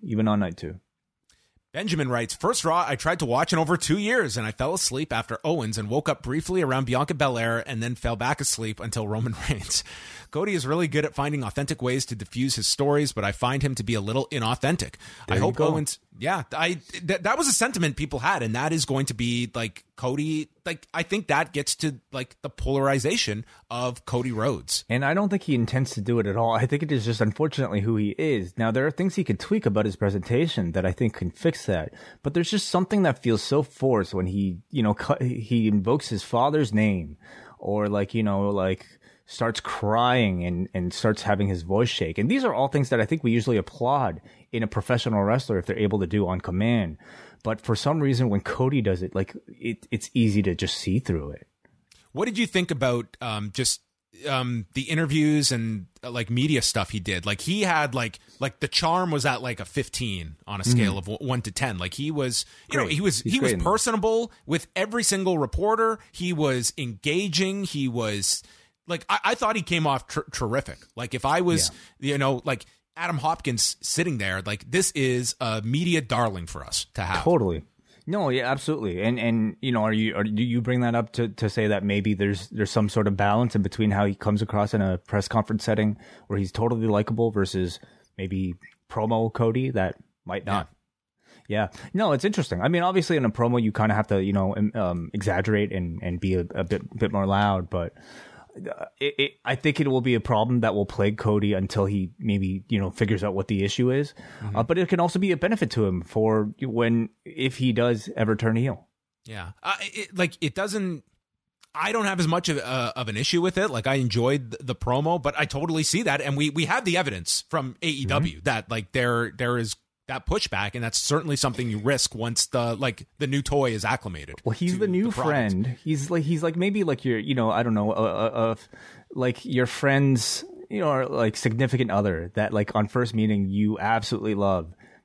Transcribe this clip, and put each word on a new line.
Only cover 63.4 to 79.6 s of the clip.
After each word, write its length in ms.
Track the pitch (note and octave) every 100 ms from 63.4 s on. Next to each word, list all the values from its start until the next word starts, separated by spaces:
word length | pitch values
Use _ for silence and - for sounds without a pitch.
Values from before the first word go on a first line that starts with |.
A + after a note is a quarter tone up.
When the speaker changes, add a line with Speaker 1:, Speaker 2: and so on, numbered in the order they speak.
| C3
Speaker 1:
great 20 |
in 60 | G2
that. 60 | E3
Speaker 2:
personable 640 | G#3+ - A3 A3 A3+ A#3 - -
with 180 | D#3+ - F#3
every 280 | G#3 A#3
single 340 | A3 G3 F#3 E3
reporter. 640 | C3+ - G3+ A3 A3+ A3 -
He 220 | - F3+
was 400 | D#3+ D3+ B2+ A2+ -
engaging. 840 | B2 G#2 D3 E3+ G3+ D3+ F#3+ G3
He 240 | F#3+ D3 C3
was, 540 | A#2 A2 G2+ F#2+ - - - _ _ -
like, 200 | E3+ -
I, 120 | G#3
I 120 | F#3+ A#3+
thought 200 | A3 A3
he 60 |
came 260 | - E3+ D#3
off 200 | C3+ -
ter-, 180 | - -
terrific. 480 | - A#2 C3 - - - -
Like, 160 | A#2+
if 100 | B2
I 160 | C3+ E3
was, 320 | F3+ E3 - - - _
Speaker 1:
Yeah. 140 | C3+
Speaker 2:
you 40 | C#3+
know, 240 | C#3 B2+
like, 220 | D3 B2+ - _ _ -
Adam 220 | F3 D#3
Hopkins 580 | D3+ E3 C#3+ A#2 - -
sitting 360 | - - E3+ B2
there, 240 | G2 F#2
like, 280 | F#2+ G#2 -
this 220 | D#3+ F#3
is 420 | D3 C3 B2 A#2+ -
a 220 | B2 A2
media 400 | G#2+ C#3+ F3 E3
darling 460 | A#2+ A#2+ A#2 F#2+ E2+
for 180 | - -
us 220 | - - -
to 60 |
have. 220 | F2+ F#2
Speaker 1:
Totally. 400 | D#3+ E3+ G2 D#2+ - _ _ _ -
No, 240 | G3+ D#3
yeah, 200 | B2+ A#2+
absolutely. 500 | C#3 - D3+ G#2+ F2+
And, 140 | A2 B2
and, 360 | A#2 A2+ A2 -